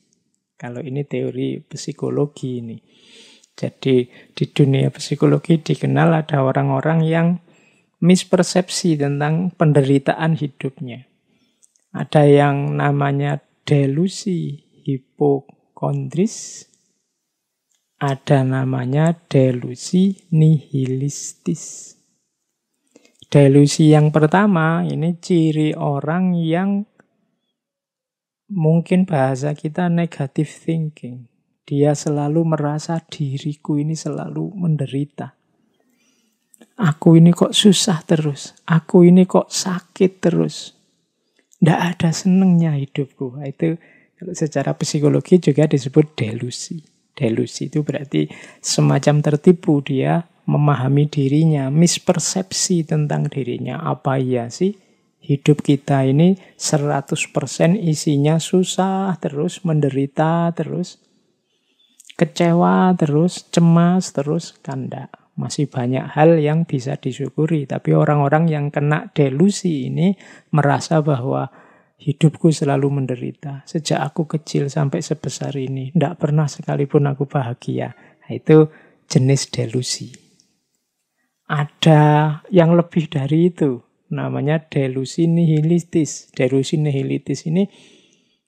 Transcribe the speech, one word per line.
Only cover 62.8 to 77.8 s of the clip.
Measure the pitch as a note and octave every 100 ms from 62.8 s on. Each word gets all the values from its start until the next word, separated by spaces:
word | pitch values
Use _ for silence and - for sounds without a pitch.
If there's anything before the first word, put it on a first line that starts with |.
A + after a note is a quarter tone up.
| F#3 F3+
terus, | D3+ D3 F3 - -
cemas | - E3+ E3+ E3+ F#3 -
terus? | - C#3+ E3 - -
Kan | - C3 B2
ndak. | - - - _ -
Masih | C3 - C#3+
banyak | B2+ A#2+ C3 D3 D3
hal | D#3+ E3
yang | D3 D#3+ E3
bisa | C3 B2+ -
disyukuri. | C3 A#2+ C3+ - D#3 D#3
Tapi | C3+ C#3 D#3
orang-orang | D#3 D3+ D3 C#3 D#3 E3
yang | D3+ D3
kena | D3 D3 D3+ -
delusi | - C#3 C3+ G3 F#3+ F3+ D3 C3
ini | C#3 F#3 G3 - - _
merasa | D3+ C#3+ C3+ - E3
bahwa | D3+ C3 C3 C3+ C3+ - _ _ _
hidupku | _ D3+ - D#3 - E3+
selalu | D3+ C#3+ C#3 C#3
menderita. | C#3 C3 B2 C3 - C#3+ C#3
Sejak | - E3 D3+ C#3
aku | C#3+ - D3+
kecil | D#3 - D#3 C#3
sampai | D#3 C#3+ E3
sebesar | - D3+ C#3 - C#3+
ini, | C#3 C3 C3+ C3
ndak | E3+ D3 F3
pernah | D3+ D3+ D3
sekalipun | - - C#3+ C#3 D3+ C#3+
aku | C#3 C#3
bahagia. | D3 A#2 B2 - B2+